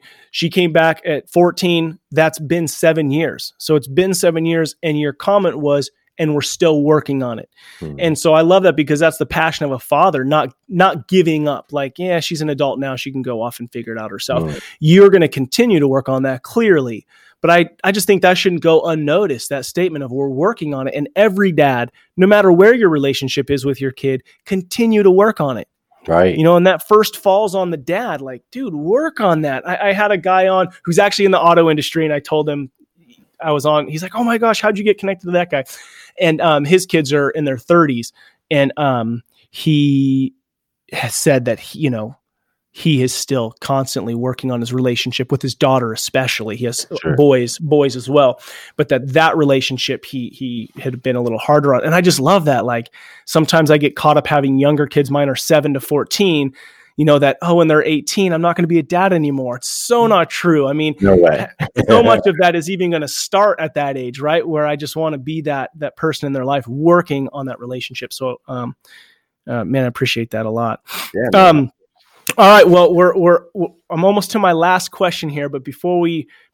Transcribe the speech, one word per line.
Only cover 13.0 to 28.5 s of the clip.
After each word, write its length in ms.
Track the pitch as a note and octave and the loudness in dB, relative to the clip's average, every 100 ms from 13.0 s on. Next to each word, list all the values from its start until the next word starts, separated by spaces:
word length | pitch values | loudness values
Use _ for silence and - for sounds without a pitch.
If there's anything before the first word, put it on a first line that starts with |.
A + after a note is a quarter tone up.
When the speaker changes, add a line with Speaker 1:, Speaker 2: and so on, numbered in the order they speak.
| C#3 | -10
Speaker 1:
can 100 | C3+ | -8
go 180 | B2+ A#2 | -8 -6
off 200 | A#2 - | -8 -10
and 120 | A#2 | -14
figure 220 | A#2+ A2+ | -14 -12
it 40 | A2+ | -12
out 120 | A2 | -12
herself." 320 | G2 - B2 | -10 -6 -4
Speaker 2:
Hmm. 160 | D#3+ - - - | -4 -10 -14 -4
Speaker 1:
You're 300 | D#3 F3+ G3 | 4 8 8
gonna 180 | F#3+ D#3 | 6 2
continue 520 | - C3 - A#3+ F3+ | -2 -6 0 2 2
to 80 | C#3+ | 2
work 220 | C3+ C3 | 0 -2
on 140 | C3 | -4
that, 180 | C3+ C3 | -4 -6
clearly. 640 | - A#3 A3+ E3 B2+ G#2+ - _ _ _ | -6 0 2 2 0 -8 -14 _ _ _
But 100 | E3 | 2
I, 200 | E3+ E3+ _ | 2 2 _
I 80 | F#3 | -4
just 160 | G3+ F3+ | -2 0
think 160 | F#3+ | 2
that 160 | F#3 F3+ | 4 2
shouldn't 240 | G3 F3 | 0 0
go 200 | E3 D#3+ | 2 2
unnoticed, 680 | E3 D#3 C#3+ E3 G3+ B2 - | 2 -2 0 0 -2 -6 -8
that 160 | C#3+ E3+ | -10 -8
statement 380 | F3 F#3 D#3 | -4 -4 -4
of, 80 | C3+ | -8
"We're 160 | C3 C#3 | -6 -6
working 460 | C3 F#3 A#3 D3+ | -2 -2 -4 -8
on 120 | C#3 C3 | -6 -6
it." 80 | |
And 140 | C#3+ C#3+ - | -6 -4 0
every 340 | G#3+ F#3+ G3 | 0 2 0
dad, 400 | D#3 C#3+ B2 A#2+ _ _ - | 2 2 0 -6 _ _ 0
no 100 | F#3 | 4
matter 260 | G#3 F#3+ | 6 6
where 200 | E3+ G#3 | 6 6
your 160 | B3+ G3+ | 6 2
relationship 640 | D3+ C#3 C3 C3 D3 C3 | 2 0 -2 -4 -6 -4
is 140 | C#3 | -4
with 160 | C3+ C3 | -4 -4
your 100 | C3+ | -6
kid, 320 | - C#3 C3 _ _ - | -6 -4 -4 _ _ -8
continue 560 | F#3+ F3+ - A#3 G#3+ | -6 -6 -2 2 4
to 80 | G3 | 6
work 300 | F#3 G#3+ G#3+ | 6 4 0
on 160 | D3 A#2 | -4 -4
it. 80 | - _ _ _ - | -10 _ _ _ 0
Speaker 2:
Right. 300 | E2 F#2 A#2+ | 4 4 4
Speaker 1:
You 80 | |
know, 120 | D#3+ F3 | 4 6
and 100 | F3+ | 4
that 180 | E3 - | 2 2
first 300 | G#3+ G#3 - | 2 2 -2
fall's 380 | G3+ G3 G#3+ F#3+ | 0 2 0 -2
on 140 | F3+ | -4
the 60 | D#3+ | -6
dad. 440 | B2+ F3+ A#3+ D3+ | -6 -6 -6 -8
Like, 220 | C3+ B2+ _ | -10 -16 _